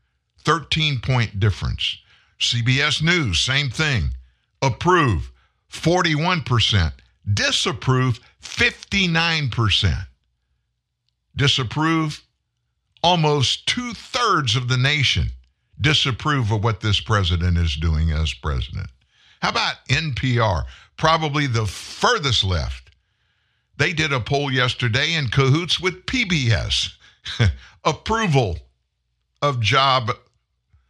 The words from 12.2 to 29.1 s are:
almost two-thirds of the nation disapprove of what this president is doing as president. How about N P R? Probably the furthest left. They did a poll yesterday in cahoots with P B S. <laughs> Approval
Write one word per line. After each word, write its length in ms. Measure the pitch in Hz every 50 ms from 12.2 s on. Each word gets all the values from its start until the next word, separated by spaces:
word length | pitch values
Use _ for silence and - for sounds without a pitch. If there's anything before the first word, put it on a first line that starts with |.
| - _ _ _ _ _ _ _ _ _ _ _ _ _ _ _
almost 640 | - 170 180 170 151 151 147 147 127 - - - -
two-thirds 880 | - - 247 247 240 208 - - - - 247 247 214 185 160 143 117 110
of 100 | 135 123
the 100 | 120 127
nation 500 | 123 127 139 151 151 127 - - 87 65 - - - _ _ _ _ _ _ _ -
disapprove 720 | 104 151 147 - - 139 113 - - 151 147 135 120 101
of 120 | 113 104 98
what 180 | 117 107 -
this 180 | - 107 95 -
president 580 | - - 110 101 92 82 90 82 87 90 85
is 180 | 85 85 80 71
doing 360 | 76 82 85 78 78 80 82
as 220 | 76 78 80 76 -
president. 540 | - - 78 69 64 - - - - - - - _ _ _ _ _ _ _ _ -
How 80 | - 196
about 260 | 208 233 214 170 131 - _ -
N 240 | 131 156 165 151 120
P 260 | - - 131 120 117
R? 260 | 113 107 92 73 64 - - - - _ _
Probably 500 | - 160 156 165 165 156 147 139 151 143
the 180 | 135 113 117 107
furthest 800 | 95 - - - - - - - 226 247 208 147 135 104 - -
left. 460 | 95 90 82 65 62 - - - _ _ _ _ _ _ _ _ _ _ _ _ _ _ _ _ _ _
They 140 | - 143 180
did 220 | 175 147 156 151 143
a 60 | 127
poll 320 | 104 - 139 143 143 139
yesterday 640 | 127 131 127 120 - - 127 117 107 135 147 160 170
in 160 | 160 139 110
cahoots 500 | - 135 135 131 135 165 180 - - -
with 260 | 160 185 185 - -
P 200 | - - 254 233
B 260 | 180 180 147 123 113
S. 440 | 101 73 57 53 - - - - - _ _ - _ _ - - - -
<laughs> 440 | 113 87 - - - - - _ -
Approval 760 | 165 147 - - - 214 226 220 180 139 135 117 92 82 - - _ _ _ _ _ _ _ _ _